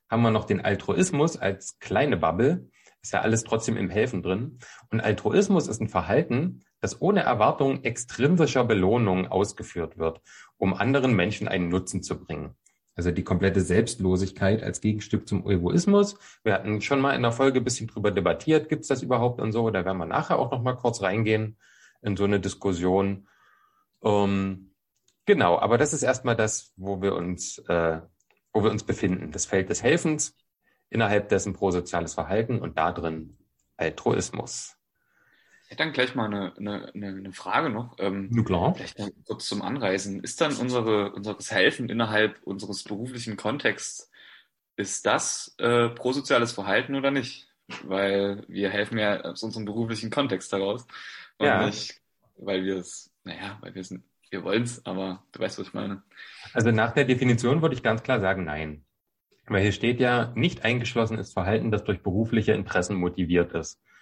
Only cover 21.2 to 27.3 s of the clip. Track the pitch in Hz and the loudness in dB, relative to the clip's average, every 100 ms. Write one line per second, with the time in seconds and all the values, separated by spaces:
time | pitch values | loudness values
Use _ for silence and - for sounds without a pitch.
21.2 | 107 107 110 - _ _ - _ 107 95 | 2 0 -2 -10 _ _ -20 _ -4 0
22.2 | 101 101 92 - 98 85 90 95 98 98 | 2 2 0 -2 -2 0 2 2 2 -4
23.2 | - _ _ _ _ _ _ _ 110 104 | -12 _ _ _ _ _ _ _ 2 2
24.2 | 101 98 98 95 - _ _ _ _ _ | 4 2 -2 -6 -12 _ _ _ _ _
25.2 | - 185 92 85 104 117 147 156 123 127 | 2 6 6 6 4 4 4 2 0 2
26.2 | 123 113 107 - - - 95 95 98 87 | 2 2 0 -2 -10 -10 -6 -2 0 0
27.2 | 87 | -4